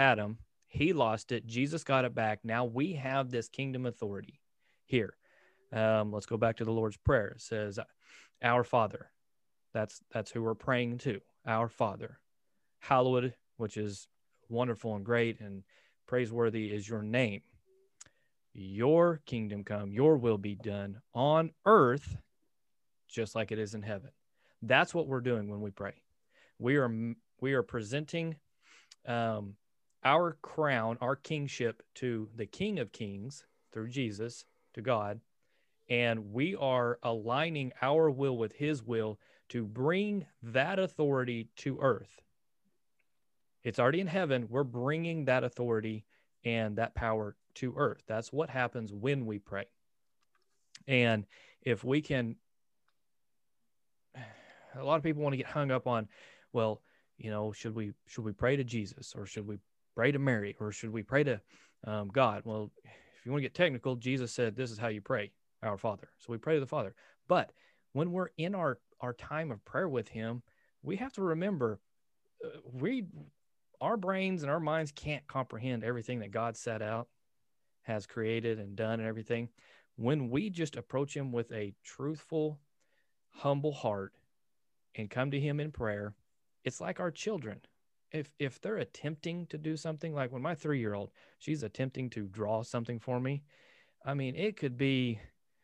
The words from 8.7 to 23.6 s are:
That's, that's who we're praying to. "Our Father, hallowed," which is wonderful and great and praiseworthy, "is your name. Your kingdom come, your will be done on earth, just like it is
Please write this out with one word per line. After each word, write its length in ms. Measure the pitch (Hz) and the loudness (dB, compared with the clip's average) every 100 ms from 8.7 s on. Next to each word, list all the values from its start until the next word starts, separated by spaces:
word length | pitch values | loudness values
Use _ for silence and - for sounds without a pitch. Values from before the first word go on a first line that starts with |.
| 123 107 - - _ _ _ _ _ _ | 4 2 0 -14 _ _ _ _ _ _
That's, 260 | 113 110 - - | -4 -4 -6 -8
that's 180 | 117 104 | -6 -4
who 120 | 117 | -2
we're 120 | 113 | -2
praying 440 | 107 - 123 120 120 | -2 0 2 0 -2
to. 220 | 143 98 - _ - | -4 -4 -8 _ -2
"Our 220 | 110 113 | 0 0
Father, 520 | - 110 95 113 - _ _ _ _ _ _ | 2 0 0 -10 -14 _ _ _ _ _ _
hallowed," 560 | - 131 127 127 123 - _ - | 4 6 6 4 2 -4 _ -8
which 200 | 110 107 | -6 -4
is 280 | 104 95 - _ _ _ - | -6 -8 -14 _ _ _ -6
wonderful 460 | 117 123 110 117 | -2 0 -2 -4
and 100 | 104 | -4
great 360 | 98 120 117 110 | 2 2 2 0
and 240 | 104 98 - _ _ _ - | -8 -12 -14 _ _ _ -4
praiseworthy, 640 | 127 117 117 113 113 107 | -2 0 2 2 2 -2
"is 160 | 104 101 | -4 -4
your 140 | 113 | -6
name. 380 | 107 123 120 101 - _ _ _ _ _ - _ _ _ _ | 0 2 2 0 -10 _ _ _ _ _ -20 _ _ _ _
Your 680 | 110 95 98 127 165 175 160 | -14 -8 0 6 6 6 2
kingdom 400 | - 120 107 101 | -4 -4 -4 -6
come, 280 | 98 104 101 | -4 -4 -2
your 260 | 101 151 151 | 4 6 6
will 180 | 117 107 | 6 2
be 180 | 104 | 0
done 460 | 101 107 101 101 104 - | -6 -6 -4 -6 -10 -8
on 380 | 120 139 160 160 - | 0 4 4 2 2
earth, 540 | 196 214 127 139 - - - _ _ _ _ _ _ _ _ | 8 10 8 6 -2 -12 -12 _ _ _ _ _ _ _ _
just 260 | - 107 | -6 -4
like 160 | 113 107 | -2 -2
it 80 | |
is 160 | 110 | -2